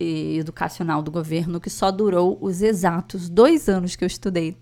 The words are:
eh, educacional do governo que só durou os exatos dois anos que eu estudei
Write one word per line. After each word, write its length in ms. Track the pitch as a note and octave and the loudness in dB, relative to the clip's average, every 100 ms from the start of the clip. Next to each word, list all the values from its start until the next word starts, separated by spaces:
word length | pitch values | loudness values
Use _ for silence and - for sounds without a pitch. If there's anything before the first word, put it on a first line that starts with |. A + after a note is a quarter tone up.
eh, 340 | E3+ D#3+ D#3 D#3+ | -4 -4 -2 -4
educacional 640 | D#3 - E3 - E3 D3+ | -4 -4 -6 -4 -2 -2
do 100 | D#3 | -2
governo 500 | E3 D#3 D#3+ E3+ E3+ | -6 -4 -2 -2 -4
que 100 | F#3+ | -6
só 220 | - G3 | -2 -2
durou 440 | F#3+ G#3+ F3+ F3+ G3+ | 2 2 4 2 0
os 220 | G3 F3+ | -4 0
exatos 680 | G#3+ G3+ F3+ E3+ - F#3+ F3 | 0 2 2 0 -6 -8 -4
dois 400 | F3 C4 D#4+ - | 6 6 6 2
anos 260 | F#3+ F3+ - | 0 0 -4
que 80 | |
eu 40 | F3+ | -4
estudei 500 | - G3+ F3 E3 F#3 | -4 -4 -2 -4 -6